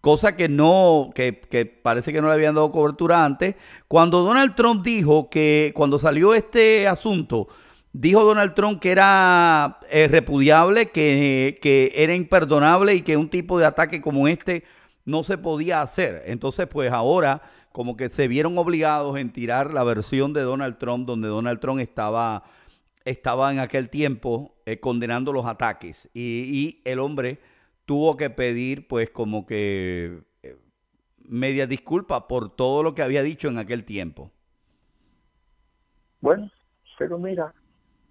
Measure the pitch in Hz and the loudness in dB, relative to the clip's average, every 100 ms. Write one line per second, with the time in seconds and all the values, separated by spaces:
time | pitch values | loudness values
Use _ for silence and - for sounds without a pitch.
0 | 143 151 214 175 170 143 156 190 185 156 | 4 4 2 0 -2 4 4 6 6 4
1 | 131 - 127 104 - 120 113 _ 120 117 | 0 -4 -4 -4 -6 -4 -4 _ -2 -2
2 | 123 151 151 156 151 151 151 160 151 147 | -2 -2 2 2 2 2 0 2 0 0
3 | 165 170 151 139 180 196 - - _ 160 | 2 4 2 0 -4 -6 -18 -20 _ 4
4 | 170 180 180 247 269 185 233 220 185 226 | 4 4 2 2 2 2 0 2 -2 0
5 | 151 151 131 156 151 151 151 147 143 143 | 4 2 2 0 2 2 0 0 0 2
6 | 156 147 190 220 214 240 220 220 202 180 | 0 4 4 4 2 2 4 4 2 -2
7 | 220 190 156 117 - - _ _ _ 135 | -2 -4 -2 -4 -6 -14 _ _ _ -2
8 | 147 202 214 214 196 160 208 190 185 185 | 4 6 6 4 0 0 -2 -2 0 4
9 | 196 196 185 175 170 156 143 - - 156 | 6 6 6 6 6 4 0 -6 -2 2
10 | 156 160 151 139 139 156 175 214 226 - | 6 4 2 2 6 6 6 2 0 0
11 | 151 139 143 131 135 - 147 139 131 - | 2 2 0 0 -2 -2 2 4 4 2
12 | 156 175 165 185 156 147 147 180 202 190 | 0 0 2 2 4 2 4 4 4 2
13 | 165 147 160 180 175 180 156 147 160 170 | 2 0 0 -4 -2 2 2 2 -4 -4
14 | 151 139 143 165 - 175 _ _ _ _ | -4 0 0 0 -4 -8 _ _ _ _
15 | - 156 160 196 170 156 165 165 143 - | -6 -6 -4 -6 -4 -6 -2 -4 -4 -4
16 | 160 82 - 113 135 127 180 143 127 120 | -4 -6 -10 -8 -6 -6 -6 -4 -2 0
17 | 120 180 151 135 - _ _ - 120 117 | 2 2 2 -2 -8 _ _ -10 -10 -8
18 | 123 - 131 127 160 175 170 170 156 151 | -8 -4 -2 0 -2 -2 -2 0 0 -2
19 | 143 139 123 127 117 123 139 151 120 110 | -4 -6 -8 -8 -4 -4 -2 -2 -2 -2
20 | 104 135 139 151 127 135 135 117 120 120 | -4 -2 -2 -2 -4 -4 -8 -8 -8 -6
21 | 127 117 110 107 120 117 131 135 120 - | -6 -8 -6 -6 -6 -6 -6 -6 -8 -8
22 | 107 113 117 104 _ _ _ _ _ _ | -6 -4 -4 -6 _ _ _ _ _ _
23 | - 123 131 123 135 139 127 139 123 143 | -12 -8 -6 -2 -2 -2 -4 -6 -6 -4
24 | 147 120 127 117 143 _ - 110 131 120 | -4 -4 -6 -8 -8 _ -12 -8 -4 -4
25 | 117 120 135 139 117 110 117 101 85 78 | -4 -6 -4 -6 -6 -6 -6 -6 -16 -20
26 | _ 120 120 117 127 139 151 - 127 127 | _ -12 -8 -8 -6 -6 -6 -8 -8 -6
27 | 139 143 127 139 _ _ _ _ - 143 | -6 -6 -8 -10 _ _ _ _ -6 0
28 | 160 135 143 - 123 120 127 139 - 120 | 0 0 -6 -4 -4 -4 -6 -8 -6 -6
29 | 113 - 107 107 92 107 101 98 92 90 | -6 -6 -6 -6 -8 -6 -4 -4 -6 -8
30 | 85 87 _ _ 65 65 _ _ _ _ | -10 -14 _ _ -20 -20 _ _ _ _
31 | _ _ - 120 135 139 131 135 - 170 | _ _ -12 -6 -4 -4 -4 -6 -4 -6
32 | - 131 - 127 107 - 127 143 160 165 | -4 -8 -6 -8 -8 -4 -2 0 -2 -4
33 | 135 143 143 156 147 117 101 120 107 101 | -4 -2 -4 -6 -6 -6 -8 -10 -8 -12
34 | 87 73 67 _ _ _ _ _ _ _ | -12 -14 -20 _ _ _ _ _ _ _
35 | _ _ _ _ _ _ _ _ _ _ | _ _ _ _ _ _ _ _ _ _
36 | _ _ 135 190 208 _ _ _ _ _ | _ _ -2 -2 -4 _ _ _ _ _
37 | - 175 185 180 151 _ _ _ _ _ | -10 -8 -8 -8 -10 _ _ _ _ _
38 | _ | _